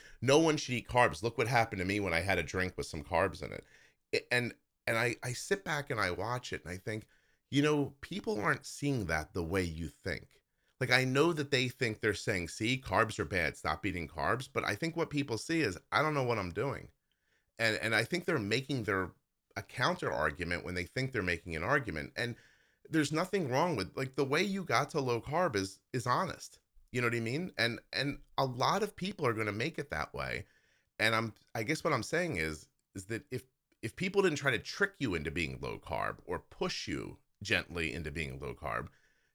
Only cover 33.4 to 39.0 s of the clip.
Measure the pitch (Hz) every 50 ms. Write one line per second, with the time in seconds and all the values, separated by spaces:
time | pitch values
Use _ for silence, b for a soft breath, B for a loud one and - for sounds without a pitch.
33.4 | - _ _ _ _ _ _ _ - 113 - - 170 190 180 196 196 185 151 135
34.4 | 135 139 123 104 - - - - 202 196 - - 143 117 90 80 73 78 71 87
35.4 | 85 67 65 64 67 62 52 50 - - - 53 50 52 52 - - - 87 82
36.4 | - - - - 185 185 - - - - 82 67 52 50 - - _ _ _ -
37.4 | - 98 107 90 - - 82 87 82 78 60 80 78 76 71 82 78 67 65 67
38.4 | 69 65 - - - 69 57 57 - - - _